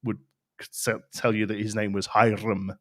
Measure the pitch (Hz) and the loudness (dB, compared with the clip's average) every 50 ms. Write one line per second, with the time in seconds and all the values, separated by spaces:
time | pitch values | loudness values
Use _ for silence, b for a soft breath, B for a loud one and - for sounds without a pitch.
0 | - 123 107 - _ _ _ _ _ _ _ _ - - _ - - - 113 - | -4 -4 -6 -6 _ _ _ _ _ _ _ _ -20 -16 _ -6 -2 -2 -2 -4
1 | - _ - - - 123 113 107 107 98 107 101 104 107 104 110 107 104 98 101 | -6 _ -16 -2 0 2 2 2 0 -2 -2 -4 -4 -4 -2 -2 -2 -2 -2 -2
2 | 95 - - 107 113 117 107 98 104 110 107 95 95 95 - - | -4 0 4 6 6 6 4 2 0 -2 -2 -2 -2 -6 -8 -10